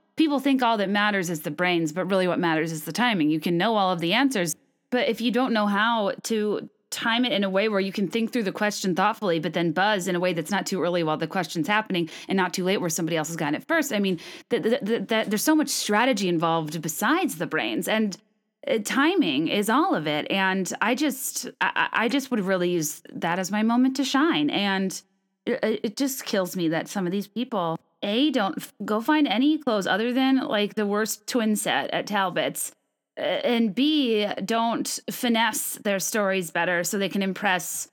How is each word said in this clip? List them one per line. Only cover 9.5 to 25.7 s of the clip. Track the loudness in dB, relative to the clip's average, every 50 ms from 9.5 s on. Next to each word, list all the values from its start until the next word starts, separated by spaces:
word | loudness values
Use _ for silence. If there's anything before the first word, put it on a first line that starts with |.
| -2
then | 0 0 0 2
buzz | 2 2 2 2 0 0
in | -2 -2
a | 0
way | 0 0 0
that's | -2 -2 -2 -2
not | -2 -2
too | -2 -2 -2
early | -2 0 0 0 0
while | 0 0
the | -2 -2
question's | -4 -2 -4 -4 -4 -4 -4 0
happening | 0 0 0 0 0 -2 -2 -2 -4 -6 -12 -6 -2
and | 0
not | 0 0 0 -2
too | -2 0
late | 0 0
where | 0 0 -2
somebody | -2 -2 -2 -2 -2
else | -2 -2
has | -4 -4
gotten | -4 -2 -2 -2
it | -4 -2
first. | 0 0 0 0 0 -2
I | 0
mean, | 0 0 -2 -2 -6 -10 -16 -18 -6 -4
th-, | -2 0 2
th-, | 2 0 2 0
th-, | 0 -2 -2 0 0
th-, | 0 0 0
there's | 0 -2 0 2
so | 4 4
much | 4 2 2
strategy | -2 -4 -2 0 2 4 4 4 2 2 0 0
involved | 2 2 2 2 2 0 0 -2 -6 -6
besides | -6 -6 -4 -2 0 0 2 2 0 -2 -2
the | -4 -4
brains, | -4 -2 -2 -2 -2 -2 -4 -2 0
and, | 0 0 0 0 -2 -6 _ _ _ _ _ _ _ _ -4 -2
uh, | -2 -2 -2
timing | -2 0 2 2 4 4 4 2 2 2 0 0 0
is | 0 0 0 2
all | 2 2 2 2 2
of | 0 0
it. | 0 -2 -2 -2 -2
And | 0 0 2 2 0 0 -2 -4 -4 -2
I | 0 0 0
just, | 0 0 -2 -2 -4 -6 -8 -6 -8 -8 -10 -4 _
I, | -2 0 0 0 -2 0 0
I, | 0 0
I | 2
just | 0 0 0 0
would | -2 -2
really | 0 0 2 2 2 2
use | 2 0 0 -2 -6 -10 -14 -16 -10
that | -6 -4 -2 -2 -2
as | -2 -2
my | 0 0 2
moment | 2 4 4 4 2 2
to | 0 0
shine. | 0 2 2 2 4 2 2 2 0
And | 0 0 0 2 2 0 0 -2 -4 -6 -12 _ _ _ _ _ _ _ _
it, | -4 -2 0 0 0